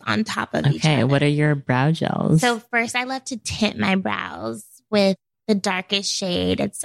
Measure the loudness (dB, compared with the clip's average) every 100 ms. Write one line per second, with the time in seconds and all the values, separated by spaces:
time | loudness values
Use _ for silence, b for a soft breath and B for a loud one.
0 | -4 -2 -2 -4 -2 0 2 2 2 4
1 | 4 4 2 2 2 0 0 2 2 2
2 | 0 0 4 4 4 0 -2 -4 -2 -4
3 | -4 -6 -6 -10 -8 -2 -2 0 0 0
4 | -2 -6 -6 -8 -10 -10 -14 -20 _ 2
5 | 2 0 _ _ -2 -2 0 -4 -4 -4
6 | -4 -4 -2 -2 0 0 -2 -6